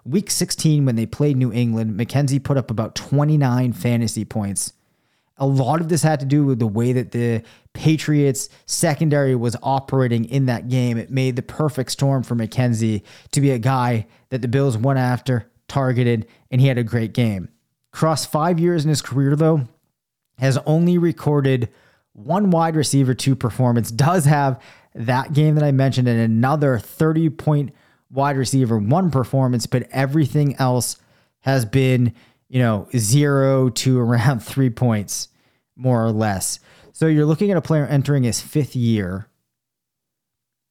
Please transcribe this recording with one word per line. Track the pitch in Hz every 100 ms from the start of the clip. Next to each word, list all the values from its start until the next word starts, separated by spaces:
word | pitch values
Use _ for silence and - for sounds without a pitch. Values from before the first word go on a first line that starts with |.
week | - 185 -
sixteen, | - 175 - 160 147
when | 135
they | 113
played | 110 - 147 131
New | 127
England, | 113 120 113 110
McKenzie | 101 117 135 127 135
put | - 135
up | -
about | 113 110
twenty-nine | - - 139 147 151 131 123 127
fantasy | - 120 117 113 117
points. | 104 110 101 95 - - _ _ _ _ _ -
A |
lot | 139 135 120 160
of | 160
this | 165
had | 156 147
to |
do | 139 147
with | 139 123
the |
way | 113 104 123
that | 127 104
the | 120 120 113 - - _
Patriots | - 156 156 - 147 139 135 - _
secondary | - - 165 139 160 147 135
was | 123 120 110
operating | 135 131 - 135 123 117
in | 113 139 131
that | 113 117
game. | 127 123 117
It | -
made | 131 131
the | 123
perfect | - - 151 - -
storm | - 139 135
for | 110
McKenzie | 120 110 - 123 110 113 104 - - -
to | 147
be | 139
a | 123
guy | 131 131 123 113 - _ -
that | 127
the | 120
Bills | 139 139
went | 107 135 135
after, | 123 120 - 123 - _ -
targeted, | 143 131 123 120 113 - _ -
and | 127
he |
had | 135 123
a |
great | 113 120 113
game. | 127 117 95 85 _ _ _ _
Across | - 160 151
five | - 151 170 165
years | 175 175
in | 151
his | 143
career, | - 127 139
though, | 151 160 160 120 _ _ _ _ _ _ -
has | 135 131
only | 151 160 175 175
recorded | 170 - 156 147 135 131 120 _ _ _ _
one | - 110 180 202
wide | 165 165
receiver | 156 - 139 131
two | 123 135
performance, | 127 117 - 123 117 110
does | 113 143 180
have | 143 147 135 127 - - _
that | - 117 123 135
game | 147 156
that | 151
I | 147
mentioned | 135 135 123 123
and | 117
another | 113 113 127 151 143 113
thirty | - - 160 160 160
point | - 156 147 135 - _ _ _
wide | 131 143
receiver | 135 120 135 117 113
one | 101 165 185
performance, | 135 117 135 127 123
but | - 127 -
everything | 127 135 156 139 147 143 -
else | 127 127 - - _ _ _ _
has | 131 135
been, | 107 135 131 127 120 - _ _ _
you | 127
know, | 120 104 - 123
zero | 104 143 147 139 135 135 127
to | - 131 127
around | 117 117 117 117
<laughs> |
three | - 135 131
points, | 110 123 107 95 - - _ _ _ _ -
more | 127 117
or | 113
less. | 107 107 95 - - _ - -
So | - 160
you're | 151
looking | 151 156 202
at | 175
a |
player | - 156
entering | - 139 127 143
his | 120 -
fifth | - 156 131
year, | 127 117 107 90 95 110 _ _ _ _ _ _ _ _ _ _ _ _ _ _